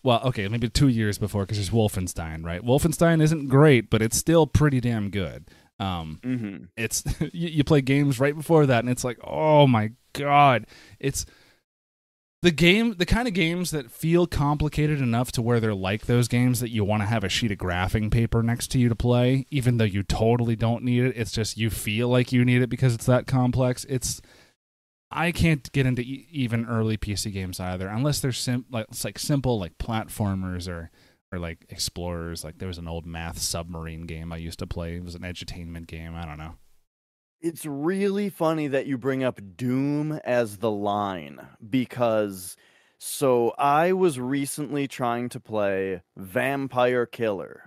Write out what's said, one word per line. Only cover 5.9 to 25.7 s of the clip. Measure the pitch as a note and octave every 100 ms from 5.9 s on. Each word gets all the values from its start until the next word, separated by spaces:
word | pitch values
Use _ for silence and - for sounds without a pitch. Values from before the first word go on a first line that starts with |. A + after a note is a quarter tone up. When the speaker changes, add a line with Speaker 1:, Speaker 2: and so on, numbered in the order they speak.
| F2 D#2+ D2
Speaker 2:
Mm-hmm. | B2+ B2+ G#2 E2+ - -
Speaker 1:
it's | A2+ - C#3 -
<laughs> | D3+
you, | F3 E3+
you | D#3 -
play | D3+
games | C3 C#3 C#3+ A#2+
right | C#3+ D3+
before | D3 E3 C#3
that, | A#2
and | A#2+
it's | B2
like, | B2+ A#2
"Oh | - D3 D#3 D3+ C#3
my | A#2 G#2+ A#2 _
God." | - C#3+ C#3+ C#3+ A#2 A2+ - - -
It's | C#3 - - _ _ _ _ _ _ _ _ _ _ _
the | F3
game, | C#3 E3+ G#3 A#3 F3+
the | F3
kind | G#3 B3
of |
games | F#3 D#3+ F3 F3
that | D#3 A#2
feel | - D#3+ E3+ F3
complicated | - C#3+ D3 D3+ - D3+ D3
enough | B2+ A#2 B2+
to | -
where | A#2 A#2
they're | A2 G2
like | F#2 G#2+ -
those | A#2+ A#2
games | B2 B2 A#2
that | A#2+
you | A2+
wanna | G2 G#2+ G2+
have | A2+
a | F#2+
sheet | - A2+
of | G2
graphing | F#2 F2 F#2+ A2 G#2+
paper | A2+ A#2 A#2
next | A2+ A#2+ -
to | C3
you | A#2+
to | A2
play, | B2 A#2+ B2 C3+ -
even | C#3+ B2 A#2+
though | G#2+
you | G2+
totally | F#2+ - A2+ A#2+ A#2 A2
don't | A2+ A#2
need | B2 B2
it. | B2+ A#2
It's | A2
just | - G#2+ G#2+
you | A2+
feel | - A2 G#2+ A#2+
like | B2 B2
you | B2 B2
need | B2
it | B2
because | A#2+ C3
it's | A2+ -
that | B2 -
complex. | C3 B2 B2 B2+ B2+ -
It's, | C3 - - - - _ _ _ _ _ _ _
I | C#3+ E3
can't | - E3 D3 -